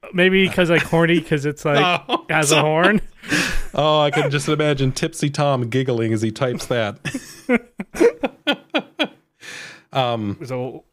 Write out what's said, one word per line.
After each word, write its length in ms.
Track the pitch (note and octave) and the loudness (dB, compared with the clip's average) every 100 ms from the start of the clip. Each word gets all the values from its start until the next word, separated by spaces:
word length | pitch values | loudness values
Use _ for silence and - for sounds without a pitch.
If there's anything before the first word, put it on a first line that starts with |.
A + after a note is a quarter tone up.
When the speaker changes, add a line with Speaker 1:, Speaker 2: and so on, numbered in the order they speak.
| - | -8
Speaker 1:
Maybe 360 | F3+ F#3 F#3+ F#3+ | 2 4 4 2
'cause, 200 | - F3 | 2 4
like, 120 | E3+ | 2
horny, 400 | - E3 E3 E3 | 2 2 4 2
'cause 240 | D#3 D3+ C#3+ | 0 -2 -2
it's 180 | C#3+ | -4
like, 380 | D#3 C#3+ F#3 F3 - | 0 2 2 0 -2
Speaker 2:
<laughs> 40 | |
Oh, 160 | A#3+ - | -6 -2
Speaker 1:
has 220 | D#3 D3+ | -2 2
a 40 | D3+ | 2
Speaker 2:
so 60 | |
Speaker 1:
horn. 400 | D3+ D#3 F#3 G#3+ - - - D3+ F3 - - | 2 4 4 2 -2 -16 -4 -2 0 -2 -2
Speaker 2:
Oh, 280 | - D3+ D3+ | 0 2 4
I 80 | D3 | 2
can 180 | C#3+ D3 | 2 0
just 180 | C#3+ C#3+ | -2 -2
imagine 420 | D3+ D3+ C#3+ C3+ | 0 0 0 0
Tipsy 380 | - - - D3+ | -2 -6 -2 -4
Tom 400 | C#3+ C#3+ C3+ A#2+ | 0 0 0 0
giggling 420 | B2+ C3 A#2 A2+ | -2 -2 -2 0
as 100 | A2 | 0
he 100 | A2+ | -2
types 340 | G#2+ B2+ B2 - | -2 -4 -4 -4
that. 300 | B2 G#2+ - - C4 - - - | -2 -2 -6 -10 -12 -14 -20 -2
<laughs> 1600 | A#3+ - _ G#3 - A4+ - C4 - - - - D4+ - _ D4 - _ _ - - - - _ | -2 -2 _ -14 2 2 2 -8 -6 -6 -6 -4 -8 -8 _ -6 -6 _ _ -20 -18 -18 -20 _
Um, 420 | C3+ B2 A#2 G#2 G2+ | -4 -2 -2 -4 -6
Speaker 1:
There's 120 | C3 | -8
a 280 | B2+ B2+ A2 _ | -8 -8 -10 _